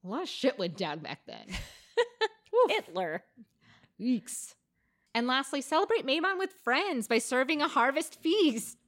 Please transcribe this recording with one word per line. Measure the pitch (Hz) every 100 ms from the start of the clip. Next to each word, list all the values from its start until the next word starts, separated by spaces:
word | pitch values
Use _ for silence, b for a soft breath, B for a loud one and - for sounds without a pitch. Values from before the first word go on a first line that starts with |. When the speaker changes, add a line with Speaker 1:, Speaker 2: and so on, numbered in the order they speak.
Speaker 1:
A | 180
lot | 240
of | 359
shit | - 269 -
went | 180 156
down | 170 147
back | 151 151 -
then. | 110 -
Speaker 2:
<laughs> | 185 - - - - 480 - 415 - _
Speaker 1:
Woof. | 453 480
Speaker 2:
Hitler. | 415 - 170 170 165 _ _ 220 _ b b b _
Speaker 1:
Eeks. | 220 247 - - - - _ _ _ _ _ 233
And | 240
lastly, | 262 269 285
celebrate | 262 311 392 453 269
Mabon | 294 349 370
with | 381 -
friends | - 262 392 277 208
by | 226
serving | - 254 262 311
a | 302
harvest | 269 254 277 - -
feast. | 320 392 330 226 - -